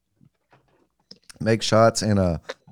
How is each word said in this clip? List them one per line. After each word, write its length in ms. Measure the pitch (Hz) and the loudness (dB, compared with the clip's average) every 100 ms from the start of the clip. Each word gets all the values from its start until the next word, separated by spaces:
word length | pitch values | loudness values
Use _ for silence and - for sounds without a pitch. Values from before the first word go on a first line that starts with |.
| _ _ _ _ _ _ _ _ _ _ _ - - - | _ _ _ _ _ _ _ _ _ _ _ -20 -20 -8
Make 220 | 110 113 | -4 -2
shots 400 | - 110 113 - | 0 2 2 2
and, 160 | 107 101 | -2 0
uh, 200 | 90 82 - - - | 0 -4 -10 -20 -6